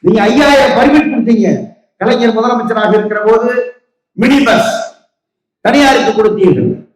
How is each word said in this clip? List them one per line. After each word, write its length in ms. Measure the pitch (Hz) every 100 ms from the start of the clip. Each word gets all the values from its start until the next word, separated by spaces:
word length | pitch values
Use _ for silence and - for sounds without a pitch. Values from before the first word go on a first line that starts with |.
நீங்க 160 | 180 220 208
ஐயாயிரம் 480 | 247 285 277 269 240
பர்மிட் 320 | 285 302 -
கொடுத்தீங்க, 340 | 233 226 220 185 - - _ _ _
கலைஞர் 360 | 208 - 233 214
முதலமைச்சராக 560 | 240 233 220 220 208 214
இருக்கிற 240 | 202 214 214
போது 200 | 226 233 247 - - _ _ _ -
மினி 200 | 240 277 285
பஸ் 260 | - - - - _ _ _ _ _ _ _ 208
தனியாருக்கு 460 | 277 277 254 190
கொடுத்தீர்கள். 560 | 214 214 - 185 127 - - -